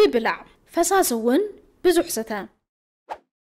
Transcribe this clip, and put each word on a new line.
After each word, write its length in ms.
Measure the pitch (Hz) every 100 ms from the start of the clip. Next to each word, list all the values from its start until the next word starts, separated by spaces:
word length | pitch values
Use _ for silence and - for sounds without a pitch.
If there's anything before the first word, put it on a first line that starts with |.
| 415
ብላዕ፣ 320 | 233 220 165 - _ _
ፈሳሲ 380 | 330 339 381 -
እውን 320 | 233 233 277 415 - _ _
ብዙሕ 260 | 370 339 339
ስተ። 220 | 220 220 214 214 _ _ _ _ _ - - _ _ _